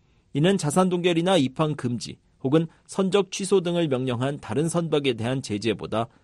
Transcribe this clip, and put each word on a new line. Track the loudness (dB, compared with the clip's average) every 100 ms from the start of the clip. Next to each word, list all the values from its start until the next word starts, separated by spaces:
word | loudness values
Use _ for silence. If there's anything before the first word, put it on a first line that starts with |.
| _ _ _
이는 | 2 2 2
자산 | 2 2 2
동결이나 | 2 2 2 2 2
입항 | 2 0 -2 0
금지 | -4 -4 -8 -14 _ _
혹은 | 2 2 2 -8 _
선적 | -2 0 0 0
취소 | -6 0 2
등을 | 2 0 0
명령한 | 0 -2 -2 -2 -4
다른 | -4 -2 0
선박에 | -2 0 2 2
대한 | 0 -2 -4
제재보다 | -4 -2 -2 -2 -2 -4 -4 _